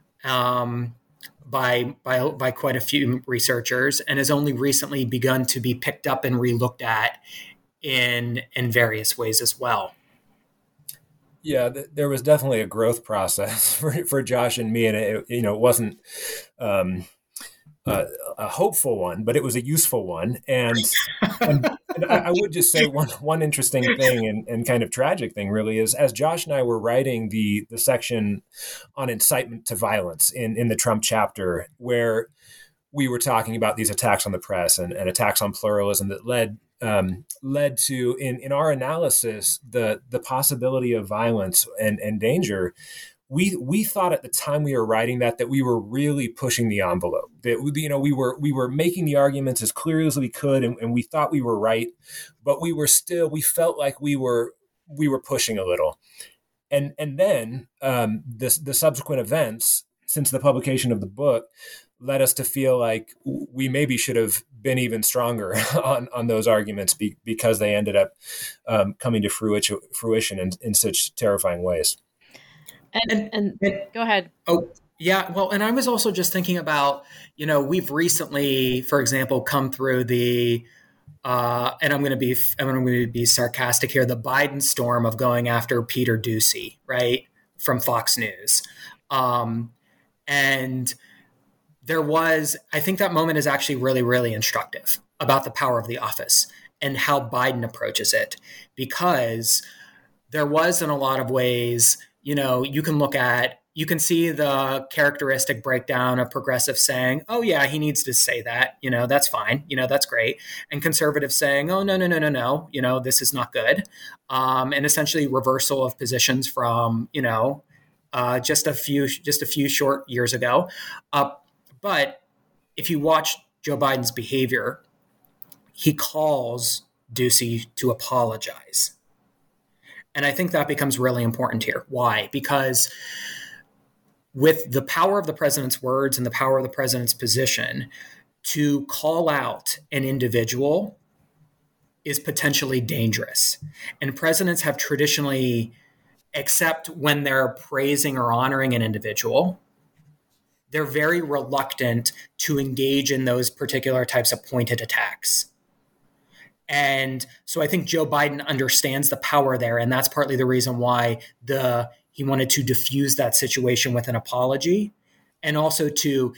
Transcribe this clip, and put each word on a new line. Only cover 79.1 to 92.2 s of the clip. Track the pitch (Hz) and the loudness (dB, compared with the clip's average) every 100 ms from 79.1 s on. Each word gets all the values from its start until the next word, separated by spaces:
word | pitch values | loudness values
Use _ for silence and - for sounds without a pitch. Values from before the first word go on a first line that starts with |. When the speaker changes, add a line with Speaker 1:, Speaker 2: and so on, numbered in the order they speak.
| 135 131 127 | 0 0 -2
Speaker 1:
come | - 143 131 | 0 0 -2
through | - 135 127 120 | -2 0 0 2
the, | 123 120 120 120 117 117 _ _ _ - - 131 | 2 2 2 2 0 -4 _ _ _ -20 -12 -2
uh, | 123 120 120 127 - | 0 0 0 -2 0
and | 147 | 0
I'm | 143 | 2
gonna | 143 127 | 0 0
be, | 127 127 - - | 0 0 -2 -2
I'm | 135 | -2
gonna | 131 127 123 117 | 0 2 2 0
be | 120 120 | 0 2
sarcastic | - 120 - 123 120 127 | 2 0 -2 0 0 2
here, | 143 123 | 2 2
the | 120 | 0
Biden | 131 135 147 139 | 0 2 2 0
storm | 135 - 120 120 117 | -2 0 0 2 0
of | 113 | 2
going | 127 120 120 | 0 2 2
after | 117 113 120 | 0 2 -2
Peter | 117 127 120 110 | 0 0 2 0
Doocy, | 117 110 - - - - - | 0 2 2 0 -6 -14 -6
right, | 123 123 127 - _ _ - | 0 0 0 -4 _ _ -8
from | - 123 | -2 0
Fox | - 117 - 123 | 0 0 0 0
News. | 107 92 104 - - - - - - | -2 -6 0 0 0 -18 -20 -20 -4
Um, | 135 127 120 113 113 117 _ _ _ _ _ - | 0 2 2 0 -4 -6 _ _ _ _ _ -4
and | 143 139 135 131 127 123 - - - _ _ _ _ _ _ | 0 2 2 -2 -4 -4 -6 -16 -20 _ _ _ _ _ _
there | - 160 | -4 -2
was, | 147 160 | 2 2